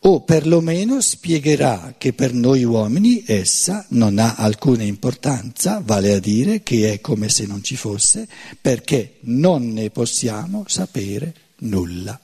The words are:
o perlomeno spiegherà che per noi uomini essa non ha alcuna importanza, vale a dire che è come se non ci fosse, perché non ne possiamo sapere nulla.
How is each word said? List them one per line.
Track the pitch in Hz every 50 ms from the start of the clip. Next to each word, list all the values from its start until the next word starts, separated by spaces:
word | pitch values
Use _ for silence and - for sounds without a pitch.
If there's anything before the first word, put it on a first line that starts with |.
| - 190
o | 190 147
perlomeno | - - 165 160 147 160 170 170 165 165 165 175 196 226 262 277
spiegherà | - - - - - 170 165 156 135 151 151 135 143 135 117 - - - - _
che | - 131 120
per | - 131 131
noi | 120 123 120 123 135 131 123
uomini | 120 117 113 107 104 117 165 208 233 247 226 -
essa | - 113 101 92 - - - - - 185 214 196 -
non | - 120 113 104 101 101
ha | 113 117 113
alcuna | - 117 107 104 - - 143 127 113 110
importanza, | 104 101 - - 123 123 - - 143 139 120 101 117 113 - - 175 208 214 175
vale | 113 113 101 95 101 101
a | 98
dire | 92 104 104 110 127 196 220 220
che | - - 135 113 107 107 104
è | 101
come | - - 120 107 107 107
se | - - 113 101
non | 101 101 101
ci | - -
fosse, | 127 - 113 101 101 - - - 214 220 - - - - - - -
perché | _ 147 127 113 - - 147 131 104 104 _ _
non | - 123 117 127 151 180 180 147 123 117 110
ne | 107 110 107
possiamo | - - 120 113 - - - 123 110 107 165 170 190 208 208 -
sapere | - - 185 180 _ - 101 98 101 104 - 165 160 _ _ _ _ _
nulla. | - 117 101 95 90 85 87 87 90 - 101 -